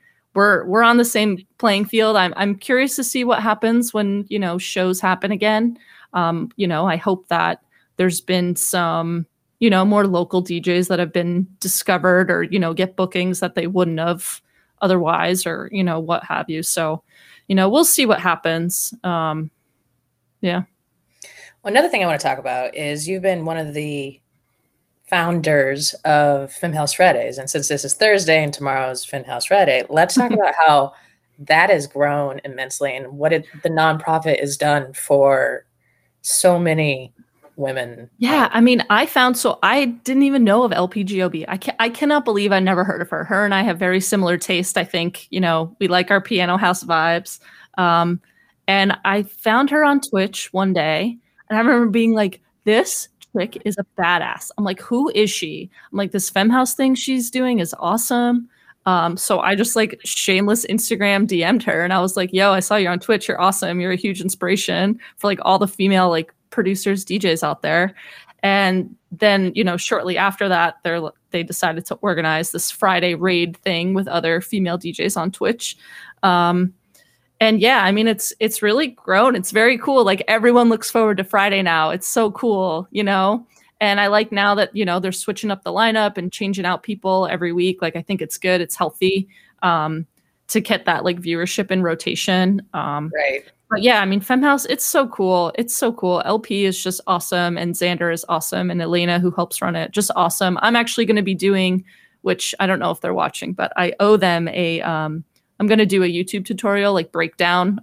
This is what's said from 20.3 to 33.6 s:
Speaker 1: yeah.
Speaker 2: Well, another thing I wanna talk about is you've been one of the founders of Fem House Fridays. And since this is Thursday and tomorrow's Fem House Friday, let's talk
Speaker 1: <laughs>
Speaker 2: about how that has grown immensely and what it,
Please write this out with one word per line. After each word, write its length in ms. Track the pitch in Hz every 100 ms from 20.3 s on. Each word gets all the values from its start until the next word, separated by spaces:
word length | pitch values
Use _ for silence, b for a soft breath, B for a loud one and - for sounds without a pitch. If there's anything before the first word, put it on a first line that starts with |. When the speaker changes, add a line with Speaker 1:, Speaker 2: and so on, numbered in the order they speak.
| _
Speaker 1:
yeah. 220 | 185 180 185 _ _ _ _ B B B B _
Speaker 2:
Well, 80 | 202
another 160 | 233 339
thing 140 | 254
I 20 | 180
wanna 140 | 147
talk 180 | 143 135
about 360 | 131 127 127 -
is 320 | 147 147 156
you've 140 | 190
been 240 | 190 175 160
one 120 | 165
of 160 | 156
the 460 | 147 151 147 139 - _ _ _ _ _ _ _ _ -
founders 880 | 180 170 175 156 147 135 139 151 - 156
of 460 | 151 147 139 139
Fem 220 | - 170
House 200 | 156 147
Fridays. 440 | - 180 131 120 131
And 100 | 135
since 180 | 151 139
this 180 | 143 139
is 80 |
Thursday 500 | - 214 202 160 156
and 100 | 147
tomorrow's 520 | 143 143 135 131 127 -
Fem 180 | 143
House 220 | 120 123 -
Friday, 380 | 202 170 127 -
let's 260 | 156 233 262
talk 160 | 247
Speaker 1:
<laughs> 80 | 208
Speaker 2:
about 160 | 180 156 160
how 280 | 147 139 b b b _ -
that 300 | 143 156 190
has 160 | 175 143
grown 540 | 139 143 147 143 139
immensely 520 | 139 131 131 - 139 127
and 240 | 127 143
what 120 | 156
it, 140 | 160 151 147